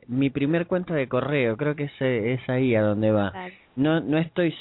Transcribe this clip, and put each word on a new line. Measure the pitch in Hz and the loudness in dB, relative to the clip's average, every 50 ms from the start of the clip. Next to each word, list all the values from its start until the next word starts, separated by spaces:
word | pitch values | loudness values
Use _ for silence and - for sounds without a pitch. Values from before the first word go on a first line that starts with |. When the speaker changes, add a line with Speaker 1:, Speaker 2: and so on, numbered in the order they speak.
| - | -10
Speaker 1:
mi | - 120 131 139 135 | -4 -2 0 0 0
primer | 123 147 143 143 160 170 175 - | 0 0 0 0 0 0 0 -2
cuenta | 185 180 180 - 170 | -2 -4 -2 -2 -2
de | 147 131 123 | -2 -2 0
correo, | - 123 123 131 151 143 127 117 110 | -2 -2 0 0 0 0 2 0 0
creo | 113 147 151 147 | 0 -2 -2 -2
que | 151 143 | -2 -6
es, | 143 - - | -8 -6 -2
es | 135 131 127 117 101 117 127 123 - - | -2 0 0 0 0 0 -2 -2 -2 -2
ahí | 127 127 135 127 117 | 0 0 2 2 4
a | 107 107 | 4 4
donde | 107 104 104 110 107 | 2 2 2 2 2
va. | 107 104 101 98 92 | 4 2 2 0 -4
Speaker 2:
Dale. | 95 92 - 92 - - _ _ | -6 -12 -14 -16 -18 -20 _ _
Speaker 1:
No, | 127 139 156 160 165 | -2 0 2 2 0
no | 117 107 147 156 | 0 0 0 0
estoy | 165 165 - - 175 160 147 - | -2 -2 -2 -2 -2 -2 -2 -2